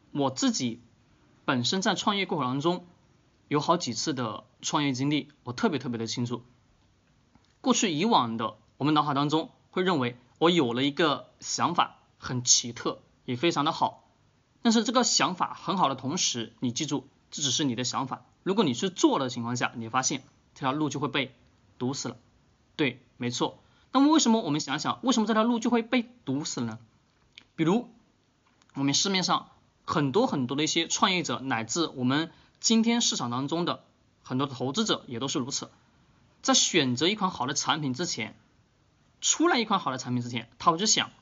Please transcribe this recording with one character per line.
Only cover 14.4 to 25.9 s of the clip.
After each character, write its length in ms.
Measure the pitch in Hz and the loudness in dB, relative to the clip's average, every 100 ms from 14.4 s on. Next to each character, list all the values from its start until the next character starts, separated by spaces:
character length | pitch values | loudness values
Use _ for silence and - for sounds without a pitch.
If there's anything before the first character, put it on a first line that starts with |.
| _ _ | _ _
但 100 | 233 | 4
是 100 | 226 | 4
这 80 | 226 | 4
个 140 | 247 | 2
想 320 | 240 - 127 180 | 2 2 0 0
法 180 | 139 | -4
很 220 | - - 185 | -4 -4 0
好 120 | 143 | 0
的 60 | |
同 240 | 131 131 180 | 0 -4 -2
时， 360 | - 120 110 - | -2 -2 -8 -4
你 140 | 123 | -4
记 140 | 123 147 | -4 -4
住， 200 | 139 - _ _ | -4 -6 _ _
这 100 | - | -6
只 120 | 147 | -4
是 100 | 123 | 0
你 140 | 143 113 | 0 0
的 80 | |
想 240 | 127 113 131 | -4 -4 -6
法。 180 | - - _ | -8 -12 _
如 140 | 170 196 | -2 2
果 80 | |
你 100 | 160 | 2
去 160 | 117 190 | 0 -4
做 300 | - 320 196 | 2 2 4
的 80 | 127 | -2
情 160 | 123 | -4
况 120 | 117 123 | -6 -4
下， 140 | 131 120 | -4 -6
你 120 | 113 | -4
发 140 | 131 | -2
现 220 | 180 135 - _ _ - | -2 -4 -10 _ _ -4
这 100 | 135 | -2
条 60 | |
路 160 | 147 151 | 0 -2
就 100 | 139 | -2
会 80 | 139 | -4
被 260 | 143 127 - _ _ _ _ | -2 -4 -10 _ _ _ _
堵 160 | 123 | -6
死 140 | 143 120 | -4 -8
了。 80 | - _ _ _ _ _ | -10 _ _ _ _ _
对， 260 | - 139 - _ - | -2 -2 -2 _ -8
没 140 | 120 | -6
错。 300 | 120 160 - _ _ _ | -2 -4 -4 _ _ _
那 80 | 269 | 4
么 120 | 285 | 6
为 60 | 320 | 6
什 140 | 233 | 6
么， 80 | 220 | 4
我 100 | 165 | 2
们 100 | 151 | -2
想 200 | 143 147 | -2 -2
想， 180 | 135 - | -2 0
为 80 | 247 | 2
什 80 | 240 | 2
么 60 | 214 | 2
这 60 | |
条 100 | 220 | 2
路 160 | 226 233 | 2 0
就 100 | 233 | 2
会 120 | 233 | 0
被 220 | 226 | 2